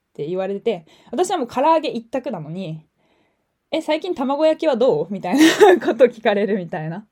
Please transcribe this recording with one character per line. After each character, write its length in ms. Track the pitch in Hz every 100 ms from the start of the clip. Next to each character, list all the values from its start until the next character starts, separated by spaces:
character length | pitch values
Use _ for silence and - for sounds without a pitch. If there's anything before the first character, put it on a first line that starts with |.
| _
て 120 | - 147
言 120 | 185
わ 100 | 190
れ 120 | 196
て、 260 | 226 175 - _ -
私 180 | 247 359
は 60 | 359
も 80 | 233
う 20 |
唐 140 | 247
揚 180 | 302 330
げ 100 | 285
一 140 | 233 -
択 260 | 269 277
な 80 | 185
の 100 | 147
に、 360 | 175 180 160 - _ _ _ _ _ _ _ _
「え、 100 | 320
最 180 | 311 320
近 160 | 370 339
卵 300 | 262 277 311
焼 140 | 311
き 80 | 320
は 80 | 233
ど 280 | 262 151
う？」 40 | 170
み 80 | 196
た 100 | 180
い 60 | 262
な 40 | 320 -
<laughs> 240 | 403 302 294
こ 80 |
と 120 | 233 247
聞 160 | -
か 120 | 226
れ 120 | 202 196
る 100 | 202
み 100 | 170
た 160 | 180
い 60 | 156
な。 180 | 170 -